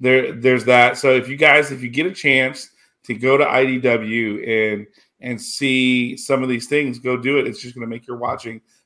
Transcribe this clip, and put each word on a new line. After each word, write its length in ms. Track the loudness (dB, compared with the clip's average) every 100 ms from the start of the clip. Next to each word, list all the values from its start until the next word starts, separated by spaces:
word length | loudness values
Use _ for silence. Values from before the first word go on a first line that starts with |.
there, 320 | 2 2 2
there's 320 | 0 2 2
that. 320 | 4 6 6 4
So 160 | 2
if 140 | 2 0
you 80 | 2
guys, 340 | 4 4 2
if 120 | -4
you 60 | -6
get 160 | -4
a 60 | -4
chance 580 | -2 0 2 0 -4 -16 _ _ _
to 100 | -10
go 220 | -4 2 4
to 120 | 4
I 160 | 2
D 140 | 2 0
W 640 | 0 0 -2 -4 -2 -4
and, 440 | -2 0 0 -2 -8 _ _ _
and 200 | -10 -10
see 760 | -10 -4 0 2 2 2 -2 -6
some 260 | -2 -2
of 60 | 0
these 180 | -4 -2
things, 320 | -2 -2 -6
go 180 | -6 -4
do 220 | 0 0
it. 80 | -2
It's 140 | -6
just 140 | -14
gonna 120 | -14 -12
make 200 | -12 -12
your 100 | -10
watching 440 | -8 -8 -10 -16 _ _